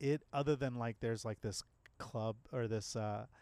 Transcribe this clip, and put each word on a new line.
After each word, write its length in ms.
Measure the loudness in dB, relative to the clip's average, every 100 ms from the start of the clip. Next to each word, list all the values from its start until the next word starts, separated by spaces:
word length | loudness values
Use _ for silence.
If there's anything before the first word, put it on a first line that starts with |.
it, 220 | 2 2 0
other 240 | 0 2 4
than, 180 | 2 0
like, 240 | -2 0
there's, 240 | 0 0
like, 160 | -2 -2
this 240 | -4 -4 -10 _ -20 -14
club 380 | -6 -2 -2 -4 -4
or 160 | -2 0
this, 300 | 0 -2 -2
uh, 300 | -2 -2 -6 -16